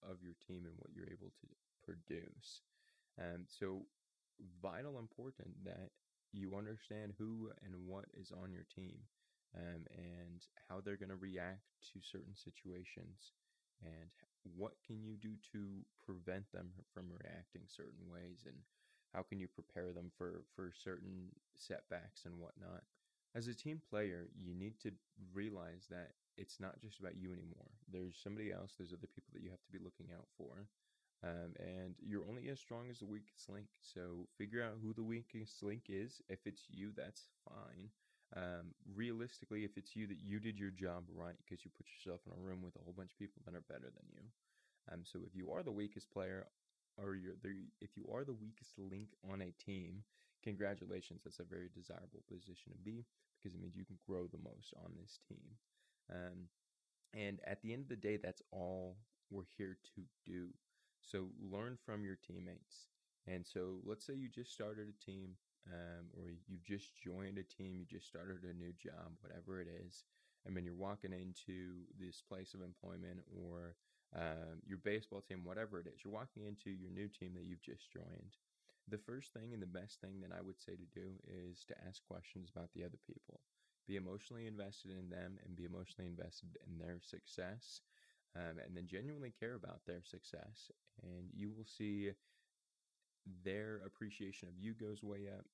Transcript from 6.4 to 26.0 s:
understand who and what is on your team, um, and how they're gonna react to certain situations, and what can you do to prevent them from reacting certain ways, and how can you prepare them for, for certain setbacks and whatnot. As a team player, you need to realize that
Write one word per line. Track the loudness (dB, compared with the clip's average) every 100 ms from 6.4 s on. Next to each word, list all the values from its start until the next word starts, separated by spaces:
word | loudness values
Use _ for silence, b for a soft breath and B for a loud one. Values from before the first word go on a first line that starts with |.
| 2 4
understand | 2 0 -2 0 0 2
who | 2 2 0 -2 -4
and | -2 0
what | -2 -4 -8
is | -4
on | -2 0
your | -2 -4 -4
team, | -4 -4 -10 b b b b -4
um, | 0 0 -2 -4
and | -4 -4 -4 -6 -8 -14 -2
how | 0
they're | 2 2
gonna | 2 0
react | 2 2 2 0 -8 _ -12
to | -8
certain | -4 -4 -4 -8
situations, | -10 -8 -4 -4 -4 -6 -6 -8 -14 -18 b b b _
and | -6 -6 -8 -12 -20 _
what | -8 0 0 0 -6
can | -4
you | -2 -2
do | -2 -4 -4
to | -2 0 -2 -6 -8 -4
prevent | -2 2 0 0
them | -4 -4 -6 -8
from | -6 -4
reacting | -4 -6 -6 -8 -10 -8
certain | -8 -8 -6 -6
ways, | -4 -6 -6 -10
and | -10 -14 B B B B
how | 0
can | 2 2
you | 0
prepare | -2 -2 0 2
them | 0 -2 0
for, | 0 0 -4 -2
for | -2 -2
certain | -2 0 -2 -2 -4 -8 _ -10
setbacks | -2 -2 0 -2 -2 -8 -6
and | -4
whatnot. | -6 -6 -6 -6 -8 _ b b b 0
As | 2
a | 0
team | 0 -2 4
player, | 6 6 4 -2 -4
you | -2
need | 2 0 2
to | 0 0 _ -12 -2
realize | 2 4 2 -2 -6 -4
that | -4